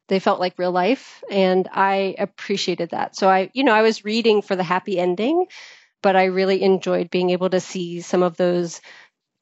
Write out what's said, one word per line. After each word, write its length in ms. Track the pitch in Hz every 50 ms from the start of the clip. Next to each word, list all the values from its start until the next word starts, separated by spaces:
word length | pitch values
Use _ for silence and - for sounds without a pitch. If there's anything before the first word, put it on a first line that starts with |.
| _
they 120 | - 196 190
felt 200 | - 214 196 -
like 180 | 180 185 -
real 140 | - 180 180
life. 520 | 180 180 180 202 269 - - - - - - -
And 380 | 202 196 190 185 185 190 180 -
I 440 | - - 196 196 196 196 196 190 -
appreciated 720 | - 202 - - - - - 202 190 - - 175 - 170 165
that. 260 | - - - - -
So 140 | - 202 190
I, 200 | 190 190 190 - -
you 100 | 247 269
know, 100 | 254 214
I 80 | 214 220
was 200 | 226 220 - -
reading 380 | 208 214 226 214 233 214 208
for 140 | 196 - 202
the 80 | 185 185
happy 360 | 160 180 185 - 214 190 175
ending, 460 | 180 180 180 180 214 262 330 349 370 - - - - - - - _ _ _ _
but 140 | - 196 185
I 100 | 190 185
really 380 | 190 180 190 190 190 196 190 196
enjoyed 460 | 196 190 185 - 185 180 180 175 170
being 180 | - 180 180 180
able 200 | 180 175 185 185
to 80 | 185 180
see 420 | 175 - - 185 175 170 170 175
some 220 | 170 - - 180 180
of 120 | 175 165
those 440 | - 180 180 175 175 175 165 - - - - - - - _ _ _ _ _ _ _